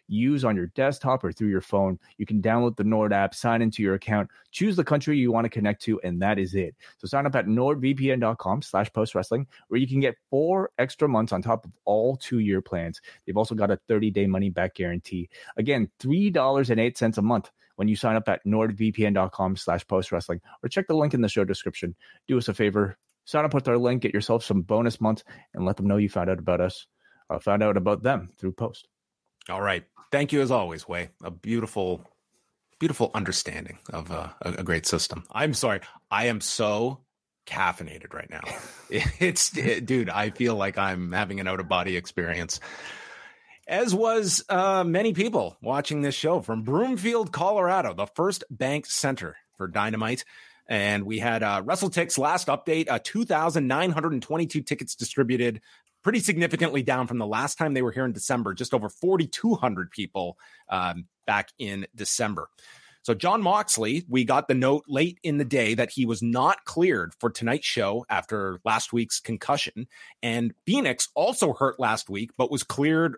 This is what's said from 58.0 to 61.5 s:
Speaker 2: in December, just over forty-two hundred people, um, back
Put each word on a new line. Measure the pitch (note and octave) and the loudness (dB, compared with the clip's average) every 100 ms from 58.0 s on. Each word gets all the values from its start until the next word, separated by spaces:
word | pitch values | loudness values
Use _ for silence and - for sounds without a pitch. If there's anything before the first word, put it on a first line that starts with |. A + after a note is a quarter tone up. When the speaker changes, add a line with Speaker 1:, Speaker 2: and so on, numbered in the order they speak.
Speaker 2:
in | C3 | -2
December, | G2+ - B2 G#2 | -2 -2 0 0
just | F#2 B2 | -4 0
over | B2 G#2 | 0 0
forty-two | - F3+ F#3+ D#3+ - A3+ | -2 2 4 2 0 0
hundred | G#3+ B2+ F#2+ F2 | 2 0 0 -6
people, | - F#2+ F#2+ F2 - - - - | -8 -6 -4 -6 -8 -20 -18 -6
um, | F#2 F2+ F2 F2 _ | -2 -2 -4 -10 _
back | - G2+ - | -2 0 -2